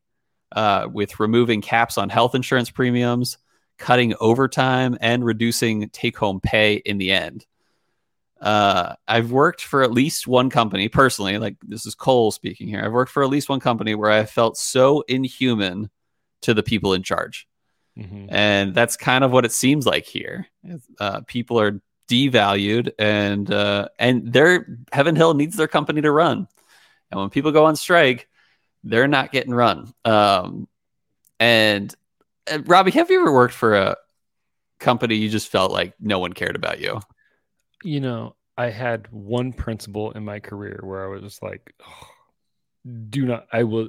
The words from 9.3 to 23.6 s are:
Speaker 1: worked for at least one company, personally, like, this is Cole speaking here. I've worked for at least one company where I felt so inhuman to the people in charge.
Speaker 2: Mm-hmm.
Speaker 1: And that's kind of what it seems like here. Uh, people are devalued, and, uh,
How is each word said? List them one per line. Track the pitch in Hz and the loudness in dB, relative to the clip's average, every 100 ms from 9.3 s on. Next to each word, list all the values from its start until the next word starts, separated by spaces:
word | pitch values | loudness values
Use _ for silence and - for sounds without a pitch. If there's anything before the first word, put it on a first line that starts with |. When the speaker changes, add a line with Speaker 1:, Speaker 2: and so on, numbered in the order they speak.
Speaker 1:
worked | 127 156 - | 2 2 0
for | - 139 | -4 0
at | 127 | 2
least | 123 147 - - | 2 0 -2 0
one | 123 127 | 2 2
company, | 123 110 95 104 | 2 0 0 0
personally, | - 131 - 98 101 | 4 4 2 -2 -4
like, | 107 - | -4 -8
this | - 107 113 | -14 -14 -12
is | |
Cole | - - 127 110 | -4 0 2 2
speaking | - 98 - - | -2 -8 -10 -10
here. | 101 | -6
I've | 107 | -4
worked | 120 131 | -2 -2
for | 147 | 0
at | 135 | 0
least | 143 139 | 0 -2
one | 135 | -4
company | 135 113 107 | -2 -2 -2
where | 107 107 | -2 2
I | 107 | 2
felt | 110 - 113 - | 2 0 0 -2
so | - 131 131 147 | -4 2 4 4
inhuman | - 131 127 - 131 110 98 92 107 - _ _ _ _ | 0 -4 -4 -2 0 0 -2 -4 -10 -14 _ _ _ _
to | - | 0
the | 107 | 0
people | - 107 98 | 0 -2 0
in | 95 | -2
charge. | 92 85 80 - - _ _ _ _ - | -2 -6 -6 -12 -20 _ _ _ _ -20
Speaker 2:
Mm-hmm. | 101 101 98 | -16 -16 -6
Speaker 1:
And | 98 104 101 98 | 0 2 2 2
that's | 92 120 - | 2 0 0
kind | - 127 | 0 2
of | 135 | 4
what | 127 | 4
it | 117 | 2
seems | - 131 147 117 | 0 0 2 2
like | 76 - | -2 -4
here. | - - 190 - _ - 175 - - | -10 -12 -12 -16 _ -20 -18 -18 -8
Uh, | 101 101 | -6 -6
people | 110 120 117 117 | -8 -10 -2 0
are | 104 101 - _ - | 0 -2 -10 _ -4
devalued, | 123 135 123 101 101 101 113 123 - | 0 2 2 2 2 0 0 -2 -2
and, | 104 104 101 101 98 | 0 2 0 -2 -2
uh, | 101 | -2